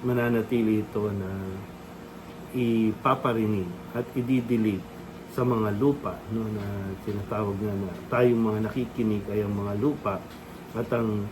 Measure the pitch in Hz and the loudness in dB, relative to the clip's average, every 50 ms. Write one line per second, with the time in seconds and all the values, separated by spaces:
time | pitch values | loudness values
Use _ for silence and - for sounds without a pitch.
0 | 127 123 123 120 120 120 120 113 110 - 127 117 110 110 110 107 104 - - 107 | 2 2 2 4 4 4 4 2 2 2 2 4 6 6 4 4 2 0 -2 0
1 | 104 104 101 98 95 95 95 95 95 95 95 98 104 - - - - - - - | 0 0 0 -2 -2 -4 -4 -4 -4 -6 -6 -8 -10 -12 -14 -14 -14 -14 -14 -14
2 | - - - - - - - - - - - 127 123 117 113 113 110 110 107 - | -16 -16 -16 -14 -14 -14 -14 -14 -12 -6 -2 0 2 4 4 4 4 4 2 2
3 | - 135 135 131 - 127 113 113 110 107 107 98 90 90 90 - - - - 117 | 2 2 2 4 2 2 2 4 2 2 2 0 0 -2 -6 -10 -12 -6 -4 -4
4 | 117 - - 131 120 120 131 127 117 113 120 113 110 107 98 90 - - - - | -4 -2 -2 -2 2 4 2 2 4 2 2 4 4 4 2 0 -4 -10 -14 -14
5 | - - - - - - - - 123 123 120 110 107 104 101 104 131 143 139 - | -14 -14 -14 -14 -14 -8 -2 0 2 2 4 4 2 2 2 4 4 4 2 2
6 | - 98 87 - - - 107 113 110 107 107 104 101 101 101 98 98 98 95 - | -2 -6 -6 -6 -8 -4 -4 -4 -2 -2 -4 -4 -4 -4 -4 -4 -4 -6 -6 -6
7 | - 110 101 101 95 - 110 104 107 101 98 95 107 104 101 98 95 90 87 - | -6 -4 -4 -4 -4 -2 -2 -2 0 -2 -2 -2 -2 -2 -2 -2 -2 -4 -6 -8
8 | - - 123 120 120 123 120 117 113 110 107 107 110 104 - 131 120 117 - 123 | -6 -2 2 4 6 6 6 4 4 2 2 2 0 -2 -2 -2 -4 -2 -2 0
9 | 113 110 104 104 98 101 101 107 101 101 104 101 101 101 101 104 123 151 143 - | 0 2 2 0 -2 -2 0 0 0 0 0 -2 -2 -2 -2 0 0 0 0 0
10 | - 104 98 92 - - - - - - - - - - - 113 117 - 120 117 | -2 -4 -4 -4 -8 -12 -14 -16 -16 -16 -16 -16 -14 -8 -4 -4 -2 0 0 2
11 | 113 110 107 104 101 104 | 2 2 0 0 -2 -4